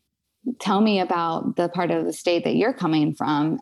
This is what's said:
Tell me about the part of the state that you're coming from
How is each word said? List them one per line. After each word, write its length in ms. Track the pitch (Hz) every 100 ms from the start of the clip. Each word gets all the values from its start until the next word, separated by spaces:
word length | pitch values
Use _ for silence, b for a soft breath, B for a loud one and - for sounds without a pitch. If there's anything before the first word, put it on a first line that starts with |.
| _ _ _ _ - -
Tell 200 | 196 196
me 200 | 220 202
about 580 | 180 175 170 165 - -
the 100 | 175
part 240 | 180 175
of 140 | 165 165
the 80 |
state 320 | 165 - 170 -
that 100 | 131
you're 180 | 214
coming 400 | 262 165 156 151 151
from 440 | 143 147 156 143